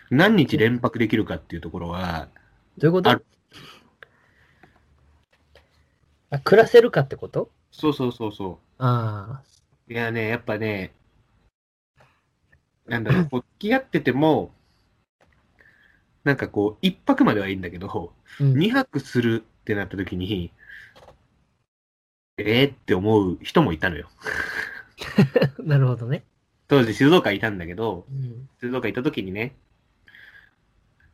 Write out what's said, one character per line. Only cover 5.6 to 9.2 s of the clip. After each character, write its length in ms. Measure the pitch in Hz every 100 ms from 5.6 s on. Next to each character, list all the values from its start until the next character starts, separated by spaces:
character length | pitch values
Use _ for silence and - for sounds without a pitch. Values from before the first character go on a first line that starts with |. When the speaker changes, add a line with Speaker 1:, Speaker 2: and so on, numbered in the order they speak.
| _ _ _ _ _ _ _
Speaker 2:
あ、 80 | 139
暮 220 | - 202
ら 60 | 226
せ 140 | 240
る 100 | 233
か 80 | -
っ 60 | 139
て 80 | -
こ 140 | 95
と？ 200 | 143 233 _ _
Speaker 1:
そ 180 | - 156
う 40 |
そ 140 | 139 123
う 40 |
そ 160 | - 110
う 60 |
そ 260 | 104 95 85
う。 40 | _ _
Speaker 2:
あ 640 | 127 120 113 104